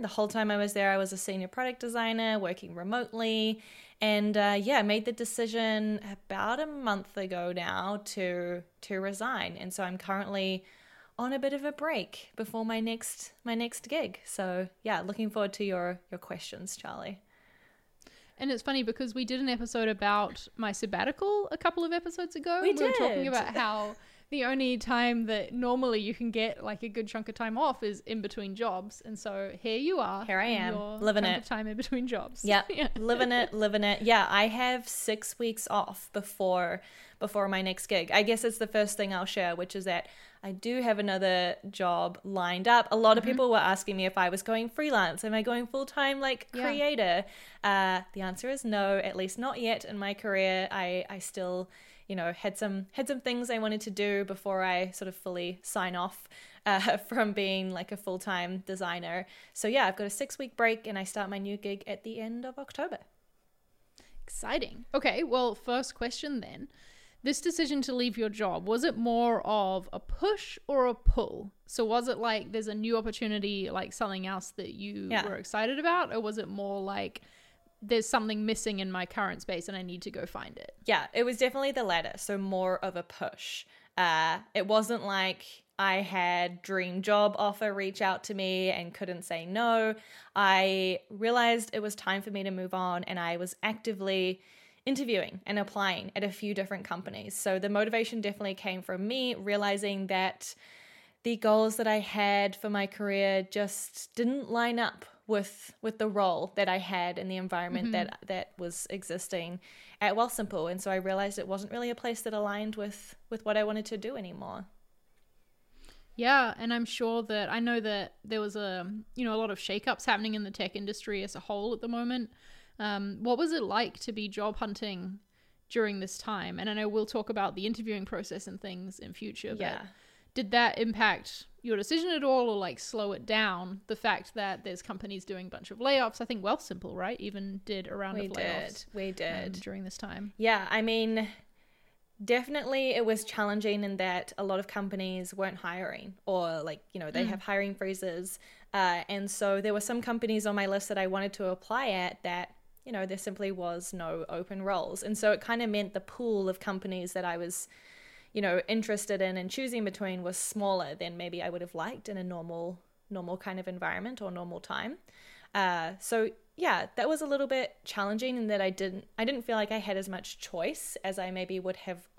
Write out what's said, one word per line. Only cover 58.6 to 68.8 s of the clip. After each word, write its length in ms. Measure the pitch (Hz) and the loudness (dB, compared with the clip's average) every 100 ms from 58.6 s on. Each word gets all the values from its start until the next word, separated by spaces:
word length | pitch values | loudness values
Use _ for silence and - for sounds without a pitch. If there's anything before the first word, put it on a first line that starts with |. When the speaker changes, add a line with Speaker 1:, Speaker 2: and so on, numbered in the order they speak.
| 190 | -6
Speaker 1:
designer. 640 | 185 180 175 170 175 180 - - | -4 -4 -4 -4 -6 -6 -14 -18
So 160 | - 214 | -4 2
yeah, 180 | 262 208 | 4 4
I've 80 | 190 | 2
got 120 | 202 | -4
a 20 | |
six-week 460 | 196 277 - 262 - | -4 -6 -6 -10 2
break 320 | 233 226 220 | 2 2 -2
and 100 | 196 | -6
I 60 | |
start 260 | 190 214 196 | -4 -4 -4
my 80 | 196 | -4
new 180 | 196 202 | -4 -4
gig 280 | 202 196 202 | -6 -8 -6
at 160 | 196 | -8
the 160 | 220 226 | -8 -8
end 260 | 220 233 | -8 -8
of 140 | 254 254 | -10 -12
October. 400 | 269 - 339 - - _ _ _ _ _ _ _ _ _ - - | -12 -6 -6 -6 -14 _ _ _ _ _ _ _ _ _ -18 -14
Speaker 2:
Exciting. 640 | - - - 285 - - 240 | -12 -10 -2 -2 -2 -8 -2
Okay, 300 | 277 269 202 | 2 2 2
well, 320 | 311 247 247 | 2 2 2
first 400 | 208 - 247 254 | 0 -2 -2 -2
question 460 | - 240 - 294 262 | -4 -4 -4 -4 -6
then. 260 | - - 277 - - - - _ | -6 -12 -14 -16 -20 -20 -20 _
This 160 | 262 294 | -2 0
decision 420 | 349 330 302 285 | 0 0 0 0
to 120 | 262 | 0
leave 240 | 247 247 220 | 0 0 0
your 100 | 220 | -2
job, 380 | 214 208 165 185 | 0 0 0 0
was 160 | 233 | 2